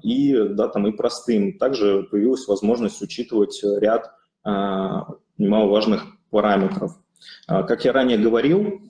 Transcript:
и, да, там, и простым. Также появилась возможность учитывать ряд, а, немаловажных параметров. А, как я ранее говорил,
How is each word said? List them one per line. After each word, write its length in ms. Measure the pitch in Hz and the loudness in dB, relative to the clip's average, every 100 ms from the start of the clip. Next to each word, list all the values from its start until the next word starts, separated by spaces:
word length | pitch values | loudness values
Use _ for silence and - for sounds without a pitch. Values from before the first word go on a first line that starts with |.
и, 340 | 107 131 143 127 | -4 0 2 2
да, 300 | 101 101 117 | 2 0 -2
там, 180 | 107 101 | 0 -2
и 60 | |
простым. 680 | 107 120 - - 110 98 - | -2 -4 -4 -2 0 0 -2
Также 460 | 131 127 104 98 | -4 0 0 0
появилась 440 | 95 104 117 131 - | -2 -2 0 -2 -2
возможность 540 | 98 104 120 104 - | -2 0 0 -2 -6
учитывать 600 | 101 - 120 113 101 - | -10 -10 -4 -2 -2 -2
ряд, 480 | 101 101 104 113 - - _ _ | -2 0 2 0 -4 -16 _ _
а, 640 | 107 101 98 95 95 101 - - _ - | -6 -4 -2 -4 -4 -6 -8 -14 _ -4
немаловажных 680 | 101 107 107 107 110 98 - - _ | 0 2 4 4 2 0 -4 -18 _
параметров. 640 | 104 104 98 95 95 95 - _ _ - - - | 0 2 2 0 -2 -6 -8 _ _ -20 -20 -4
А, 140 | 95 | -2
как 240 | 92 117 131 | 0 0 2
я 80 | |
ранее 240 | 131 123 110 | 2 2 2
говорил, 640 | 113 113 135 190 208 - - | 4 2 4 2 0 -6 -10